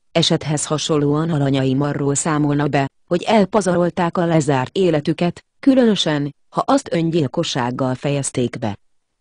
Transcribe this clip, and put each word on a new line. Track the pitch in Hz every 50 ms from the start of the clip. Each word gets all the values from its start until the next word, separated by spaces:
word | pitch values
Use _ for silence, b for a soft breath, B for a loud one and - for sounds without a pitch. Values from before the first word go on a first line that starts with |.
| _ _ -
esethez | 170 156 - 170 151 - 143 156 143 -
hasonlóan | - 156 143 - - 160 147 147 143 143 151 160 160
alanyaim | 165 143 143 139 139 135 131 135 131 135
arról | 147 147 143 143 143 139 143
számolnak | 143 - 170 151 147 151 143 143 143 147 147
be, | 139 143 139 135 _ _ _
hogy | - 170 180
elpazarolták | - - 214 220 196 185 - 220 175 185 175 175 175 170 - - 175 170 - 190
a | 175
lezárt | 170 165 160 143 151 143 131 127 - -
életüket, | 190 190 175 156 151 147 170 156 - 175 175 - - _ _ _ -
különösen, | - 277 262 262 247 226 202 - - 165 151 143 143 143 - _ _ _
ha | - 170 -
azt | - 269 277 - -
öngyilkossággal | - 170 165 165 160 175 143 123 - - - - - 143 120 123 123 127 135 127 127
fejezték | - - 147 143 139 135 - - 131 123 117 - 117
be. | 120 107 98 - _ _ _ _ _ _ _ _